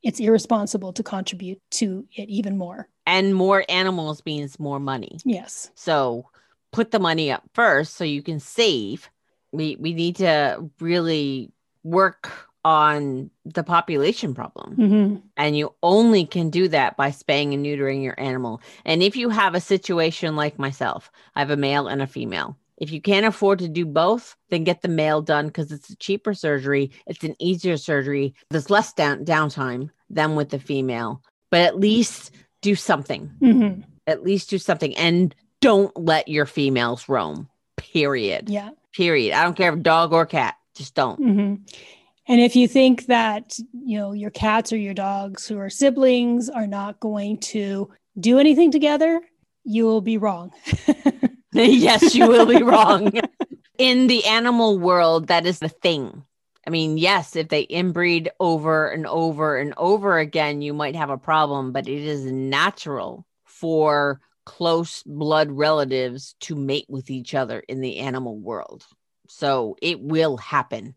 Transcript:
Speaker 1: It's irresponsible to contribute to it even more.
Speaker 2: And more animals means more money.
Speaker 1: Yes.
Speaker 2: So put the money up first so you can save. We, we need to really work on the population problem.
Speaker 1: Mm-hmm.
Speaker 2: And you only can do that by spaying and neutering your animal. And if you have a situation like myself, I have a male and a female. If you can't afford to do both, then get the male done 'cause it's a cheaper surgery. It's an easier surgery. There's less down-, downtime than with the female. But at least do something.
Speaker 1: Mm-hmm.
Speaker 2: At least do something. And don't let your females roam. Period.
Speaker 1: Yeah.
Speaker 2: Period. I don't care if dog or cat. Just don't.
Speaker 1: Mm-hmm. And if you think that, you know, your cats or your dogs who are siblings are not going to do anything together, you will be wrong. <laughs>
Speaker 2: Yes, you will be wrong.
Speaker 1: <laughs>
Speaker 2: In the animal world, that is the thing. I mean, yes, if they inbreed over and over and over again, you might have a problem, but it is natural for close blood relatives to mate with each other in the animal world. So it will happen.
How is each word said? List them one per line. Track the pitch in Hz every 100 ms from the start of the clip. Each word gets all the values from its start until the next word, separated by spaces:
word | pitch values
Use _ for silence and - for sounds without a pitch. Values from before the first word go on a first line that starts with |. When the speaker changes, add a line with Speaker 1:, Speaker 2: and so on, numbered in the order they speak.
Speaker 1:
It's | 254 -
irresponsible | 220 226 - 226 202 208 185
to | 180
contribute | 220 196 190 180 185 190 _
to | - 208 185 - -
it | 208
even | 202 202 196
more. | 175 - - _ -
Speaker 2:
And | 185 196 190
more | 185 196 -
animals | 180 185 180 156 151 -
means | 151 143 -
more | 143 139
money. | 139 131 - 165 262
Speaker 1:
Yes. | 185 - - - _
Speaker 2:
So | - 151 131 117 - _ _ _ _
put | - 226
the | 220
money | 175 160 151
up | 127 _
first | - 233 139 156 -
so |
you | 165 143
can | 147 156
save. | - - 226 135 101 131 - _ _ _ _
We, | 151 156 -
we | 156
need | 165 170 175
to | 185 151 143 73 156 _
really | 170 175 165 156 143 135 113 _ _ _
work | 160 180 190 - - - - _ 160
on | 156 151 147 143 131 139 _ 165
the | 165
population | 165 170 170 147 151 233 170
problem. | 127 - 50 - 160
Speaker 1:
Mm-hmm. | 202 214 202 196 _ -
Speaker 2:
And | 151 147
you | 147 _
only | 170 202 233 214 165
can | 180 160
do | 160 185
that | 151 127 -
by | 139
spaying | 139 - 143 147
and | 139 143
neutering | 143 139 135
your | 131 -
animal. | 135 127 120 110 - -
And | - 165
if | 190 247
you | 240
have | 220 196 175
a |
situation | - 190 - 170 160 160 165 151
like | 151 147
myself, | 139 135 117 - - _ _
I | -
have | 143
a | 143
male | 139 143 123
and | 139
a | 135
female. | 135 117 90 67 - _ _
If | 151
you | 156
can't | 202 196 220
afford | - 196 190
to | 175
do | 160 165
both, | 151 170 233 - - _
then | 175 160
get | 175
the | 180
male | 160 156 156
done | 151 147 151
'cause | 160 151
it's | 147 -
a | -
cheaper | - 202 -
surgery. | 196 156 143 139 139 135 - -
It's | -
an | 160 -
easier | 170 180 185 156
surgery. | - 143 135 143 139 _ _
There's | 156 143
less | 202 -
down-, | - 170 196
downtime | 156 156 151 147 131 123 151 _ _
than | 156 156 151
with | 143
the | 139
female. | - 139 131 117 117 - _ _ _
But | 170
at | 175 185
least | 208 220 226 - - _ _ _
do | 202 196
something. | - 156 139 120 147 -
Speaker 1:
Mm-hmm. | 262 247 208 185 - _ -
Speaker 2:
At | 156
least | 180 196 -
do | 190
something. | - 165 147 -
And | 170 175 180 - _ _
don't | 269 202 196 -
let | 165 156 -
your | 151 139
females | - 139 127 120 120 -
roam. | 131 80 76 - _ _ -
Period. | - 165 143 135 101 85 -
Speaker 1:
Yeah. | 202 208 - _
Speaker 2:
Period. | - 175 151 110
I | 95
don't | 170 170
care | 175
if | 160
dog | 165 165 165
or | 165 160
cat. | 160 117 - _ -
Just | 139 -
don't. | 131 104
Speaker 1:
Mm-hmm. | 262 202 202 202 - - - - _ _ -
And | 240
if | 240 247
you | 240
think | 262 262 240 -
that, | 240 226 214 233 - 233
you | 240 262 208
know, | 202
your | 202 208
cats | - 214 220 220
or | 226
your | 202
dogs | 190 196 196 196 190 -
who | 208
are | 196
siblings | - 277 262 262 247 240 240 233
are | 262 208
not | 196 202 208
going | 220 208 202 214
to | - 220 202 196 202 _ _ 202
do | 190 254
anything | 302 285 339
together, | 285 294 294 320 330 339 _ _ _
you | 247 214 226
will | 220
be | 196 220
wrong. | 208 175 175 - - - -
<laughs> | - 285 - 254 - _
Speaker 2:
Yes, | - 233 262 233 220 330
you | 240 233
will | 233 226
be | 262
wrong. | 240 226 196 196 202 214 - _ -
Speaker 1:
<laughs> | - _ -
Speaker 2:
In | 262 254 254
the | 240 208
animal | 220 240 240 226 196
world, | 175 180 165 165 156
that | 170 175
is | 175
the | 160
thing. | - 180 156 120 - - _ _ _ -
I |
mean, | 165 160 156
yes, | 175 196 156 165
if | 160
they | 151 -
inbreed | 170 180 170 175 170 160 -
over | 180 160 156 156 156
and | 156 151
over | 160 165 151 156 135
and | 143 -
over | 175 208 202 170
again, | 156 160 151 147
you | 147 147
might | 147 160
have | 143
a | 135
problem, | - 156 151 139 131
but | 131 123
it | 147
is | 151 147 131
natural | 131 131 139 180 - 156 135 90 - - _ _
for | _ 170 160 151 147 143 139 _ _ -
close | - 170 165 165 -
blood | - 147 151 156 151
relatives | 139 151 156 135 131 127 127 - _
to | - 151
mate | 139 143 -
with | 135 131
each | 131 123
other | 139 127 117 -
in | 131
the | 127 90
animal | 131 127 123 107
world. | 101 104 - - _ _ _ _ _
So | - 147 131 113 95
it | 170 170
will | 135 156 160 123
happen. | - 143 123 113 110